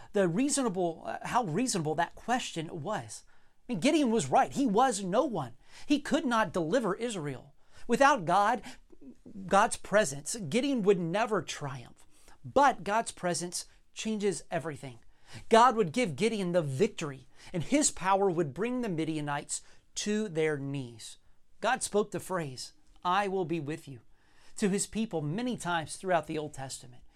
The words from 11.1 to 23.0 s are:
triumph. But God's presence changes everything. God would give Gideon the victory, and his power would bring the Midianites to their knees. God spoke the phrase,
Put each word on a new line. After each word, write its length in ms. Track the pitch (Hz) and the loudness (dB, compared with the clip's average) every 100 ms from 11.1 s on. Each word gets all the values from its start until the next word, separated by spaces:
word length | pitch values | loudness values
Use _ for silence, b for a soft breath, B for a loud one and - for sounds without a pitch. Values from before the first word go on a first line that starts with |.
| 196 226 202 | -2 0 -2
triumph. 640 | - - 143 131 120 - - b b b | -4 -8 -8 -10 -14 -20 -20 b b b
But 400 | 131 - 277 - | -2 4 4 4
God's 280 | 180 220 226 | 0 -2 -2
presence 540 | - 180 156 175 - - b b | -4 -2 -2 -4 -8 -10 b b
changes 500 | - 220 214 202 175 - | -10 -6 -2 -2 -2 -4
everything. 500 | 170 160 139 139 117 - B B B B | -4 -4 -8 -12 -16 -20 B B B B
God 260 | 220 247 226 | 8 8 6
would 160 | 180 | 2
give 240 | 233 233 131 | 0 0 2
Gideon 360 | 214 220 180 | 0 0 0
the 120 | 175 | 2
victory, 640 | 147 131 226 - 151 131 - B B | 0 2 0 0 -8 -8 -16 B B
and 100 | 180 | -4
his 280 | 135 285 277 | 0 2 2
power 380 | - 185 196 196 | 0 2 4 4
would 260 | 165 151 127 | 2 -2 -2
bring 260 | 233 254 | -4 -2
the 80 | 233 | -2
Midianites 720 | 160 156 151 147 143 - - b b b - | -2 -2 -2 -4 -6 -6 -10 b b b -6
to 340 | 208 214 214 | -2 -2 -2
their 280 | 156 156 147 | 0 0 0
knees. 600 | 139 139 123 117 - - - - - - | -4 -6 -8 -12 -16 -18 -20 -20 -20 -6
God 220 | 208 254 | -2 0
spoke 260 | - 208 208 | 0 0 0
the 100 | 165 | -4
phrase, 540 | - 180 147 123 - - - - | -6 -6 -6 -10 -14 -18 -20 -8